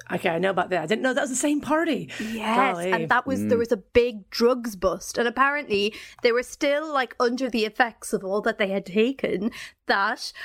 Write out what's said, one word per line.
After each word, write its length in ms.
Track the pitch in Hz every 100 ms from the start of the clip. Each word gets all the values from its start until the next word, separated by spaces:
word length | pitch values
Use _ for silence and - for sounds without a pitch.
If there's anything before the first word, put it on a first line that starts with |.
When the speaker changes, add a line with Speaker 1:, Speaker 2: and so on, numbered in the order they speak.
| -
Speaker 1:
Okay, 160 | 180 185
I 100 | 170
know 120 | 190
about 200 | 185 -
that. 120 | 180
I 20 | 156
didn't 160 | 220
know 100 | 262
that 100 | 254
was 80 | 285
the 40 |
same 260 | 262 294 294
party. 480 | 220 311 330 226 143 -
Speaker 2:
Yes, 540 | 220 220 214 233 262 175
Speaker 1:
Golly. 160 | 180
Speaker 2:
and 160 | 190 -
that 180 | 240 269
was, 140 | 233 214
there 100 | 233
Speaker 3:
Mm. 20 |
Speaker 2:
was 140 | 233
a 40 | 214
big 540 | - 240 240 214 -
drugs 460 | - 233 254 233 190
bust. 420 | 185 170 - -
And 80 | 240
apparently 680 | 233 277 294 285 202 202 - - -
they 80 | 240
were 140 | 240
still, 480 | 247 - 285 285 311
like, 240 | 277 247 -
under 320 | 262 240 254
the 140 | 233
effects 480 | 214 - 240 - -
of 100 | 208
all 180 | 190 208
that 160 | 226 214
they 100 | 196
had 180 | 196 196
taken, 640 | 190 233 269 - 185 220 - - _ -
that 440 | 214 202 262 - -